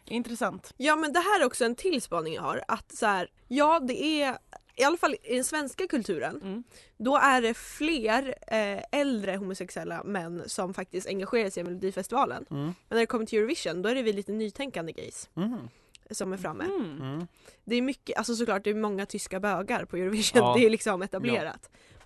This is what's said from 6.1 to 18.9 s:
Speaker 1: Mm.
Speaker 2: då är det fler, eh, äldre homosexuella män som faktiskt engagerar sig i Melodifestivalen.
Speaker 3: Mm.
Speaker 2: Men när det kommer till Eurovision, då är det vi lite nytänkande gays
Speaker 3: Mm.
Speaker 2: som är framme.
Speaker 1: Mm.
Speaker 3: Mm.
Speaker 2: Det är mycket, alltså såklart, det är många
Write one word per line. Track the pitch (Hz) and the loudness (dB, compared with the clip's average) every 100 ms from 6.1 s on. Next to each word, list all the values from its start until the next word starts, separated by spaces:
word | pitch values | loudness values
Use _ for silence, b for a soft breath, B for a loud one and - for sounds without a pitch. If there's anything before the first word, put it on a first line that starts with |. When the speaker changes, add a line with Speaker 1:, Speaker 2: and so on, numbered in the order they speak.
| 160 135 196 | -2 -4 -6
Speaker 1:
Mm. | 185 208 240 B B _ | -8 -8 -10 B B _
Speaker 2:
då | 226 285 | 2 6
är | 277 254 | 6 6
det | 226 | 4
fler, | 233 - - 302 311 214 233 269 - - | -2 -8 -4 -2 0 2 2 0 -8 -4
eh, | 220 202 196 - 277 | -2 0 -4 -2 0
äldre | 285 226 196 190 | 2 0 0 -4
homosexuella | 190 190 180 175 170 170 | -4 -8 -8 -8 -6 -6
män | - 202 170 170 - | -4 -4 -4 -8 -6
som | - 185 | -4 -4
faktiskt | 196 190 180 - | -6 -8 -8 -4
engagerar | 196 190 240 196 | -4 0 0 0
sig | - | -2
i | |
Melodifestivalen. | 175 180 190 185 190 240 262 123 - | -6 -4 -4 -4 -2 0 0 0 -6
Speaker 3:
Mm. | 143 | -4
Speaker 2:
Men | 147 175 _ | -4 -6 _
när | 226 | 0
det | 233 | 2
kommer | 240 220 | 0 0
till | 220 | 2
Eurovision, | 214 330 180 170 | 2 0 -4 -2
då | 196 | 0
är | |
det | 262 | 2
vi | 220 | 0
lite | 202 196 | -2 -4
nytänkande | 214 214 - 277 185 165 | -4 -4 -4 -6 -6 -8
gays | - - - - - | -8 -12 -14 -12 -4
Speaker 3:
Mm. | 208 233 123 b b - - | -2 -4 -10 b b -20 -14
Speaker 2:
som | 214 190 | -6 -4
är | 190 | -4
framme. | 180 220 | -4 -4
Speaker 1:
Mm. | 349 392 196 139 | -2 -2 -4 -6
Speaker 3:
Mm. | 131 147 175 B B B | -6 -6 -8 B B B
Speaker 2:
Det | - 240 | -2 0
är | |
mycket, | 254 - - - | 0 -4 -6 -4
alltså | 226 226 | -2 -2
såklart, | 233 202 | 0 0
det | 208 | 0
är | |
många | 214 214 | 0 -2